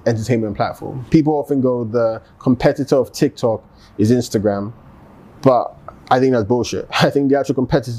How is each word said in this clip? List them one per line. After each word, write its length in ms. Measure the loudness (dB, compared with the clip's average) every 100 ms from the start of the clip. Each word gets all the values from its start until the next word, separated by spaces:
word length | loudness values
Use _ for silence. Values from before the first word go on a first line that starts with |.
entertainment 520 | -2 -2 0 -2 -2 -4
platform. 500 | -6 -6 -12 -12 0
People 240 | 2 4
often 260 | 0 -2 0
go, 240 | 0 -2
"The 360 | -2 -2 -2 -2 -12 -6
competitor 560 | 0 2 2 0 0 0
of 160 | 0
TikTok 500 | 0 -2 0 -2 -2 -6 -20 -16 -2
is 120 | 0
Instagram," 600 | 2 0 -2 -2 -2 -6 -12 -20 -20 -20 -20 -20 0
but 340 | 4 4 0 -10 -20 -16 -2
I 80 | 2
think 140 | 2
that's 140 | 2 2
bullshit. 420 | 0 -2 -6 -6
<laughs> 120 | 0
I 80 | 0
think 220 | 2 2
the 80 | 2
actual 160 | 0
competitor 420 | -2 0 -2 -2